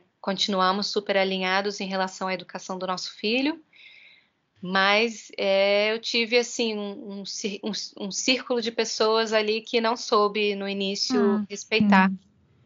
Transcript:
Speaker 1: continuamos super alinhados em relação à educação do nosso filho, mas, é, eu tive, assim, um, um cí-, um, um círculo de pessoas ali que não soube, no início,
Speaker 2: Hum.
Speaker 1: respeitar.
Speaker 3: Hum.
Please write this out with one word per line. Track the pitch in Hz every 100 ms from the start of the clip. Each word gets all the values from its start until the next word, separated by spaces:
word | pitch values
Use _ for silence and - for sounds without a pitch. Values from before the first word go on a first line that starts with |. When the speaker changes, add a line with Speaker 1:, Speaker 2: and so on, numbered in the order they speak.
| _ _
Speaker 1:
continuamos | - 190 196 190 185 196 202
super | 214 208 196
alinhados | 190 190 185 190 202 196
em | 196
relação | 190 185 - 190
à |
educação | 185 175 185 - 185
do | 185
nosso | 185 - -
filho, | 208 240 277 320 - - - - - - _ _ _ _ 180
mas, | 190 196 208 233 214 - -
é, | 202 196 196 202 208
eu | 226
tive, | 226 233 226 240
assim, | 240 - 226 214
um, | 202 202 202 202
um | 190
cí-, | - 214 196
um, | 220 196 - - 202
um |
círculo | 185 - 254 - 240
de | 226
pessoas | 233 220 - 220 220 220
ali | 220 214 220
que | 220 240
não | 226 240
soube, | - 214 208 208 208 196
no | 196
início, | 196 196 202 - 254 208 214
Speaker 2:
Hum. | 202
Speaker 1:
respeitar. | 202 - 220 208 196 190
Speaker 3:
Hum. | 190 _ _ _ _